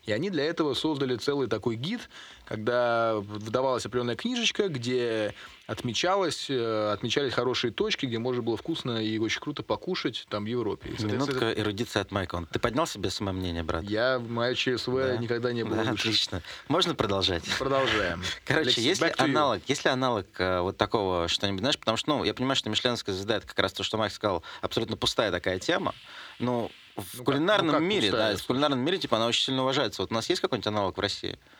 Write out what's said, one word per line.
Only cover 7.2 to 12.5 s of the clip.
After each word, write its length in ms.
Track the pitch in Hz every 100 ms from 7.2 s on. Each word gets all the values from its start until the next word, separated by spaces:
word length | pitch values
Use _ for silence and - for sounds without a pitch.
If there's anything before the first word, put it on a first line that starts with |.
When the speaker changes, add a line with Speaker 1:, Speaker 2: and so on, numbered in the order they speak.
| 139
Speaker 1:
хорошие 380 | 117 123 120 120
точки, 340 | - 214 - 135
где 140 | 113
можно 220 | 120 123
было 140 | 117 110
вкусно 400 | - 165 127 113
и 160 | 110 110
очень 220 | 110 -
круто 240 | - 143
покушать, 640 | - 107 - 185 147 110 -
там, 140 | 104
в 40 | 104
Европе. 420 | 120 104 95 -
И, 80 | -
соответственно, 400 | 107 104 139 131
Speaker 2:
Минутка 220 | 113 107
эрудиции 380 | 104 98 - 107
от 100 | 95
Майка. 240 | 98 90 87
Он, 100 |
ты 140 | 82